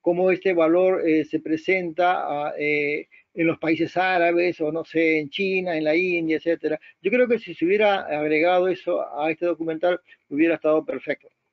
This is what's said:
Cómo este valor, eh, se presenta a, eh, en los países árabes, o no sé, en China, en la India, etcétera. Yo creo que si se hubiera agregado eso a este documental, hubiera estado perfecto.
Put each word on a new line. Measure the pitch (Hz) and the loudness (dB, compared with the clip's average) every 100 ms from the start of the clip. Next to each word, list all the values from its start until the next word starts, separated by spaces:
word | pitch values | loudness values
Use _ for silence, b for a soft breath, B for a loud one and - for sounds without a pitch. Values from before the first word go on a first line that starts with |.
Cómo | 175 175 185 | -2 2 2
este | 180 196 | 2 0
valor, | 170 160 175 185 185 165 | 2 4 4 4 2 2
eh, | 156 151 | 0 0
se | 156 | -4
presenta | 156 156 - 185 175 160 175 185 151 147 147 | -4 -4 0 -2 -2 0 0 0 -2 -4 -6
a, | - | -4
eh, | 147 147 143 147 - b b | -2 -2 -2 -4 -10 b b
en | - 165 | -2 -2
los | 170 | 0
países | 160 160 156 175 | -2 -2 -2 0
árabes, | 185 180 170 170 175 - | 0 2 2 2 0 -2
o | 151 | -4
no | 160 151 | -4 -4
sé, | 160 165 156 | 0 2 0
en | 143 | -2
China, | - 190 190 180 156 | -4 -2 -2 -2 -2
en | |
la | 151 165 | 0 0
India, | 185 170 160 151 | 0 -2 -2 -2
etcétera. | 170 165 151 156 b b | 0 -2 -2 -6 b b
Yo | 190 | 0
creo | 247 240 | 2 2
que | 233 | 0
si | 175 | -4
se | 160 170 | -4 0
hubiera | 208 208 196 | 2 2 2
agregado | 151 151 156 156 175 180 185 | -2 -4 0 2 4 4 2
eso | 165 175 - | -2 -4 -4
a | - 135 160 | -4 -4 -4
este | 156 175 | -2 -4
documental, | 160 165 160 180 175 b b _ | -2 -4 -2 -2 -2 b b _
hubiera | 143 165 156 | 0 2 2
estado | 156 156 | 2 0
perfecto. | 147 143 - 135 _ _ _ | 0 -6 -8 -8 _ _ _